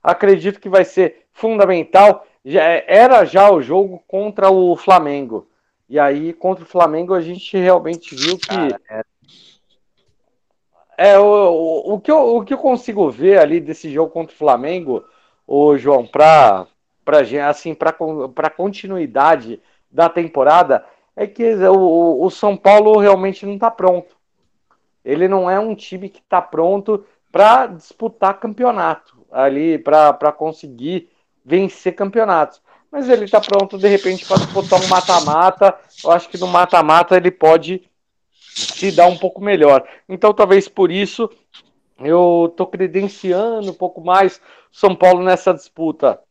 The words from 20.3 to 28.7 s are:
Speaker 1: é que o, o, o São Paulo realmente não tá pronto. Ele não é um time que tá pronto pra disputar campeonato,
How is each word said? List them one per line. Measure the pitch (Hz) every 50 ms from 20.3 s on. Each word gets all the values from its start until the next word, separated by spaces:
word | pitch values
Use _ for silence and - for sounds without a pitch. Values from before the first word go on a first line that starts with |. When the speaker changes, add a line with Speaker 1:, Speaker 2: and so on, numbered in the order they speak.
| - 143 131 143 156 175 175 143 131 107 - _ _ _ _ _ _
Speaker 1:
é | - 208
que | 208 208 - 233 226 226
o, | 196 185 185 190
o, | 190 190 175 165 170 170 170 156 127 165
o | 185
São | - - - 208 202
Paulo | 196 - 196 208 214 208 214 214 214
realmente | 202 202 196 185 190 196 190 - -
não | 196 208
tá | 196 226 226
pronto. | 226 - 185 185 180 175 - _ _ _ _ _ _ _ _ _ _ _ _ _ _ _ _ _ _ _ _
Ele | 120 139 156 185
não | 190 196 190 180 180
é | 190 202
um | 214 226 208
time | 202 - - 185 180 196 190
que | _ _
tá | _ _ - 180
pronto | 175 - - 156 165 175 196 202 196 - 214 202 202 _ _ _ _ _ _
pra | 175 202 214 233 - -
disputar | 233 185 160 _ _ _ _ 226 226 220 _ 202 190 196 -
campeonato, | - 220 208 214 247 247